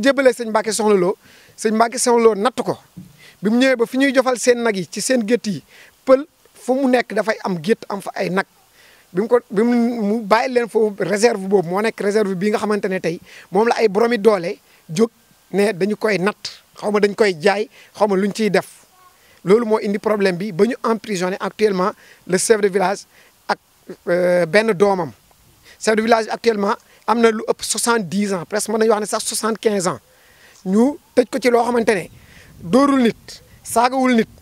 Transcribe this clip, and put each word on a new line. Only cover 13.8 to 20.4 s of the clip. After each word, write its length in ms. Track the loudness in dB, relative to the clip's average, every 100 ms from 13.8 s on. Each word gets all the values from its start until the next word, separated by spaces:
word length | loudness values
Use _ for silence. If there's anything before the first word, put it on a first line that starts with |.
| 2
boromi 300 | 2 0 2
doole 400 | 2 2 -2 -10 _ _ -8
jóg 220 | -2 -2 -2 _ _ _
ne 200 | -2 -2
dañu 240 | -2 -4 -2
koy 200 | -2 0
natt, 440 | -2 -4 -10 -18 _ -10
xaw 120 | -4
ma 80 | 2
dañ 140 | 2
koy 200 | 4 0 2
jaay, 300 | 0 0 -4 -12 -20
xaw 140 | -2 0
ma 80 | 2
luñ 160 | 0
ciy 160 | -2 0
def. 360 | 0 -2 -10 _ _ _ _ _ _
Loolu 220 | 2 2 4
moo 120 | 0
indi 160 | 0 -2
problème 380 | -2 0 0
bi 160 | -2